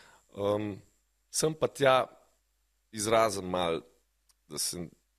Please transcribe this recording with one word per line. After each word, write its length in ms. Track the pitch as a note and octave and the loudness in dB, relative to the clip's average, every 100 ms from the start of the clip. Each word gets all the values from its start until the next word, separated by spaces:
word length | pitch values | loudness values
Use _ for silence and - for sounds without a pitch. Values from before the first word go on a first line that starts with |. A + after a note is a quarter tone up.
| - _ _ | -20 _ _
Em, 480 | - G2+ G#2 G#2+ G2 - _ _ _ _ | -4 -2 -2 -4 -10 -16 _ _ _ _
sem 200 | - D#3 | -2 -2
pa 140 | D#3 B2 | -2 -4
tja 380 | - C3+ C3 - - _ _ _ _ _ _ _ | 2 4 4 2 -8 _ _ _ _ _ _ _
izrazim 520 | A2 G#2 A2+ A2 G2 F2+ | -6 2 4 4 0 -4
malo, 360 | F2+ F2 E2 - _ _ _ _ _ - | -2 0 -2 -6 _ _ _ _ _ -12
da 80 | D2 | -8
sem, 320 | - F2 E2+ - _ | -6 -8 -12 -16 _